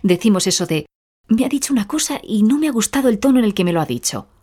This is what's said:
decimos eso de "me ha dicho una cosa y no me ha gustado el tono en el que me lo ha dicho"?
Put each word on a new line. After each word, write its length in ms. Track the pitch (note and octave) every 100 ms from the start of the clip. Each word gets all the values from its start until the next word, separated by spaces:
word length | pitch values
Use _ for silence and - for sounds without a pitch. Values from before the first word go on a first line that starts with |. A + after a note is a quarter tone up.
decimos 440 | F#3+ F3 A3+ F#3+ F#3+
eso 180 | - F3
de 200 | D#3+ D3 _ _ _ -
"me 140 | A3+
ha 60 | D4
dicho 240 | C#4+ -
una 160 | C4 G3+
cosa 320 | G#3 - -
y 200 | - G#3+
no 140 | G#3+ C#4+
me 120 | D#4
ha 20 |
gustado 380 | A#3 G#3 C#4 C4
el 100 | G#3
tono 200 | C#4 B3+
en 40 |
el 100 | G#3+
que 120 | G3 F3
me 80 |
lo 80 | E3+
ha 40 | D3
dicho"? 440 | B2 - A2 - _